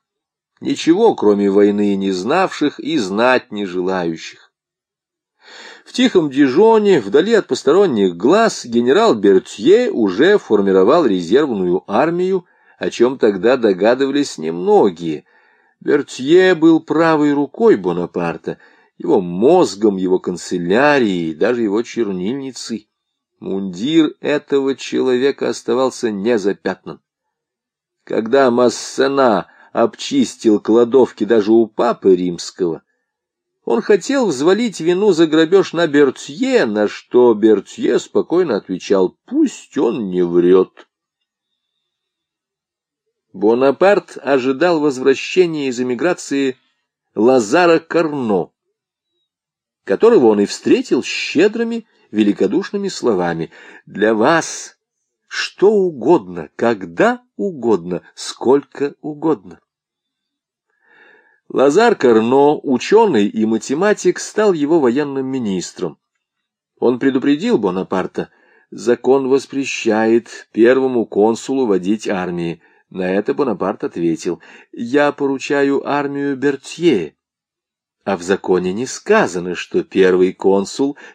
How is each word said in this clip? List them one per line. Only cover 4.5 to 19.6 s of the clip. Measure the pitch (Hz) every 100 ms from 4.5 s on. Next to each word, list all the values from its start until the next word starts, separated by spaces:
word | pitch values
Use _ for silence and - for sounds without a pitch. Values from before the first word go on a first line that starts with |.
| _ _ _ _ _ _ _ _ _ _ - - -
В | -
тихом | - 247 190 156
Дижоне, | 131 143 135 220 220 208 175
вдали | 98 131 196
от | 226 214
посторонних | 127 - 170 202 113 95 85
глаз, | 113 202 226 -
генерал | 123 117 120 160 226 120
Бертье | 101 95 - - 117 214 247
уже | 117 104 90 165 208
формировал | - 107 98 95 95 165 139
резервную | 92 85 120 151 104 90 90 -
армию, | 104 156 175 185 190 - _ _ -
о | 92
чём | - 120 135
тогда | 113 98 110 131
догадывались | 113 92 104 127 135 143 139 -
немногие. | 160 175 185 208 117 92 85 73 - _ _ _ _ _
Бертье | - 143 131 - 131 175 185
был | 175 160 160
правой | - 151 165 156 147
рукой | 143 143 - 226 135
Бонапарта, | 90 85 85 95 85 80 - 82 _ _ _ -
его | 175 135
мозгом, | 90 87 120 180